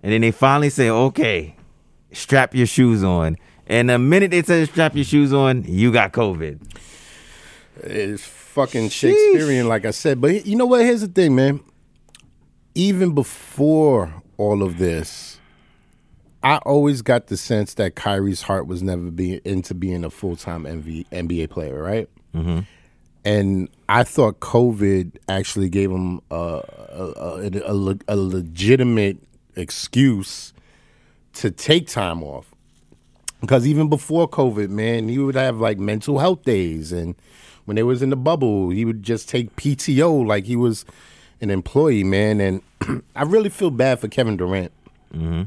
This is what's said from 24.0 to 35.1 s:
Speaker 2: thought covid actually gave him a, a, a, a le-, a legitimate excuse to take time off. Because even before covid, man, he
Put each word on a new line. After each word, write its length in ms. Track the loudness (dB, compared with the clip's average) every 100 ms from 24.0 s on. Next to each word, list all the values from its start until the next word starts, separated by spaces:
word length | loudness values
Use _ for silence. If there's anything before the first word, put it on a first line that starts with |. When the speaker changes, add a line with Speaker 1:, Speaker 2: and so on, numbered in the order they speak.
Speaker 2:
thought 360 | 2 2 2 0
covid 760 | 0 2 2 2 2 2 -2 -10 -4
actually 400 | -4 -4 -4 -2
gave 220 | 0 -2
him 300 | -2 -4 -6 _
a, 40 | -8
a, 680 | -6 -8 -12 -20 -20 -12 -12 -10
a, 320 | -10 -8 -8 -6 -4
a 80 |
le-, 260 | -2 -2 -4 -2
a 80 | -2
legitimate 1000 | -2 -4 -6 -4 4 4 4 2 0 -4 _ _ _ -12
excuse 960 | -10 -10 -4 2 2 2 -6 -14 -18 _ _ _ _ _ _ _ _
to 180 | -6 -6
take 360 | -6 0 0 0
time 360 | -6 -4 -6
off. 300 | -10 -14 -16 _ _ _ _ _ _ _ -20 _
Because 260 | 0 2 4
even 220 | 2 2
before 400 | 0 0 0 0
covid, 400 | 2 0 0 -4
man, 400 | -2 -2 -2
he 100 | -2